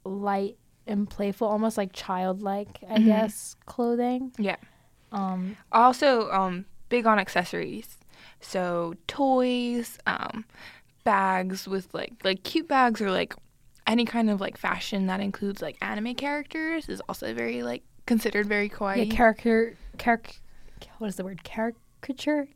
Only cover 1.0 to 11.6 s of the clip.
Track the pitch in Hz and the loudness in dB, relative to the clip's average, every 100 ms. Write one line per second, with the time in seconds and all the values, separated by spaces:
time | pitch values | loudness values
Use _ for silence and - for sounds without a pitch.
1 | 208 - 202 196 220 214 220 220 190 - | -2 -2 -4 0 0 2 0 0 -4 -6
2 | - 185 185 190 202 202 202 - 190 220 | -4 -2 0 -2 -2 -4 -6 -14 0 6
3 | 220 214 220 - - - - - 240 240 | 6 6 2 -4 -14 -16 -12 -4 0 0
4 | 247 254 262 247 196 170 - _ _ _ | 0 -2 -6 -4 -4 -4 -10 _ _ _
5 | _ 208 190 185 185 208 _ 226 247 254 | _ -6 -4 -4 -6 -8 _ 6 6 6
6 | 294 247 208 190 190 180 - - - 240 | 4 4 2 0 0 -2 -10 -16 -2 2
7 | 226 214 190 180 175 175 165 208 - - | 4 4 4 0 0 -6 -6 -8 -14 -20
8 | - - - - - 190 180 175 170 175 | -20 -20 -20 -20 -8 -4 -2 -2 -4 -6
9 | - - 269 262 254 247 240 240 233 - | -10 0 4 4 4 2 0 -2 -4 -4
10 | - - - - - - - - _ _ | -4 -2 -4 -8 -14 -20 -20 -20 _ _
11 | 233 196 190 185 185 190 | 2 4 4 2 0 -6